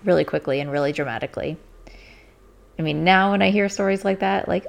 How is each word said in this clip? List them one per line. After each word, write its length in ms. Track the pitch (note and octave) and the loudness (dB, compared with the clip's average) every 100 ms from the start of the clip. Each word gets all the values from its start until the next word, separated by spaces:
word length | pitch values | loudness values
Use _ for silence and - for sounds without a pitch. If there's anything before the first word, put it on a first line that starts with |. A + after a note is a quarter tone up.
really 200 | G3+ E3+ | 2 2
quickly 360 | D3+ D3+ - C#3 | 2 -2 -2 -4
and 100 | C#3+ | -2
really 220 | C#3+ C#3+ | -2 -2
dramatically. 640 | D3 C#3+ A2+ C#3 - C#3+ D#3+ - - - - - - - _ - - - - | -2 -4 -6 -8 -6 -8 -8 -14 -20 -20 -20 -20 -20 -20 _ -20 -20 -20 -8
I 40 | |
mean, 200 | D#3+ D3 | -4 0
now 280 | E3+ F#3+ G3 | 4 4 4
when 100 | G3+ | 4
I 80 | G3 | 2
hear 220 | G#3 G3 | 2 0
stories 340 | - G3 G3 | 0 0 0
like 140 | G3 F#3+ | 0 0
that, 280 | F#3+ G3 - | 0 0 -2
like, 200 | F#3+ | -4